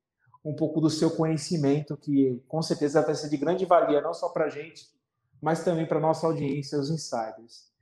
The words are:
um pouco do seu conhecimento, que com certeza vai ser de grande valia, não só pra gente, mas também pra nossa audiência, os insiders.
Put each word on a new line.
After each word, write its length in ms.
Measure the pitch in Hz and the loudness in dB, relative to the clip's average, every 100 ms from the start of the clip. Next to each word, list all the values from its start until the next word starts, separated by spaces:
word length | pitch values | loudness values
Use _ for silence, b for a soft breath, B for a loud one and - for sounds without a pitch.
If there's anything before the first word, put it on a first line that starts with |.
| _ _ b b 156 | _ _ b b -8
um 100 | 139 | -2
pouco 240 | 156 156 | -2 2
do 100 | 156 | 2
seu 260 | 156 165 165 | 4 2 2
conhecimento, 800 | 160 160 - 170 139 147 147 147 | 0 0 -2 0 2 2 -2 -8
que 440 | - 139 131 123 - | 0 2 2 0 -6
com 140 | 156 | -4
certeza 400 | 165 170 147 156 | -2 0 2 2
vai 140 | 151 147 | 2 -2
ser 140 | 151 | -2
de 80 | 147 | -2
grande 280 | 143 180 180 | 0 0 4
valia, 360 | 170 160 147 | 4 4 0
não 120 | 160 | 0
só 160 | - 175 | -4 -4
pra 200 | 175 151 | -2 -4
gente, 380 | 135 160 - - _ _ _ _ - | -4 -14 -18 -20 _ _ _ _ -6
mas 220 | 151 165 | -2 0
também 220 | 185 165 160 | 0 0 0
pra 140 | 156 | 0
nossa 260 | 156 156 165 | 0 0 0
audiência, 540 | 147 147 139 139 147 | -2 -4 -4 -4 -4
os 100 | 139 | -2
insiders. 800 | 160 - 120 110 113 117 - _ _ | -4 -4 -6 -6 -10 -20 -20 _ _